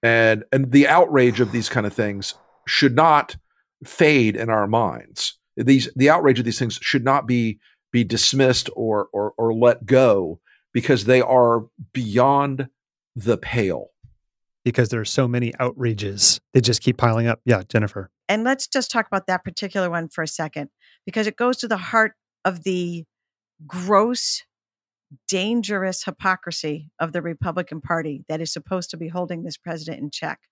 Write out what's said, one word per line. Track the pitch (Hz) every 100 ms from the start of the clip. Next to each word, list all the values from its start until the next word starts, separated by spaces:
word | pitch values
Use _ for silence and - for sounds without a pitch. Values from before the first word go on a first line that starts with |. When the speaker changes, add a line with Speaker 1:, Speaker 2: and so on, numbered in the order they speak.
Speaker 1:
And, | 117 117 113 110 -
and | 135 135
the | 135 139
outrage | 160 180 143 123 107
of | 117
these | 117 110
kind | 127 104
of |
things | - 104 98 98 - _ _ -
should | - 143 123
not | 160 151 - - _ _ _ _
fade | - - 156 147 110 104
in | 117
our | 110 101
minds. | 110 107 60 - - - - _ -
These, | 117 135 - -
the | 139
outrage | 165 151 120
of | 120
these | 110
things | 120 -
should | - 135
not | 123 139 113
be, | 123 113 101 _ _ _
be | 120
dismissed | 107 110 - 135 131 123 - -
or, | 113 107 98
or, | 98 104 -
or | 113 113
let | 120 113 107
go, | 131 131 101 87 85 _ _ _
because | 123 - 131 101
they | 127
are | 123 127 120 117 110 _ -
beyond | - 113 107 127 139 143 135 131 _ _ _ _ -
the | 107 113
pale. | - 123 98 76 50 _ - _ _ _ _ _
Speaker 2:
Because | - 117 117
there | 117
are | 107
so | - 127
many | 123 120 -
outrages. | 127 123 120 107 104 101 - - _
They | 131
just | 117 113
keep | - 123
piling | 120 113 117
up. | 113
Yeah, | - 107 92
Jennifer. | 117 107 - 95 _ -
Speaker 3:
And | 214
let's | 233 262 -
just | 269 240
talk | 240 214
about | 196 185
that | 185
particular | - 175 196 202 180
one | 170 165
for | -
a | 160
second, | - 156 - 143 _ _ _ -
because | 220 214
it | -
goes | 247 254
to | 233
the | 208
heart | 175 226 220 _ _ _ 185
of | 175
the | 175 180 175 170 160 _ _ _ _ _ 151
gross, | 180 180 208 220 247 - - - _ _ _ _ _ _ 139 -
dangerous | 190 196 240 196 202 185 180
hypocrisy | - - 196 185 - 165 160 151 151 _
of | 165
the | 165
Republican | 165 160 190 165 180 160
Party | - 165 156 139 -
that | 156
is | 160
supposed | - - 185 175
to | 165
be | 165
holding | 175 175 175
this | 170 156
president | - 165 156 160
in | 147
check. | - 160 143 _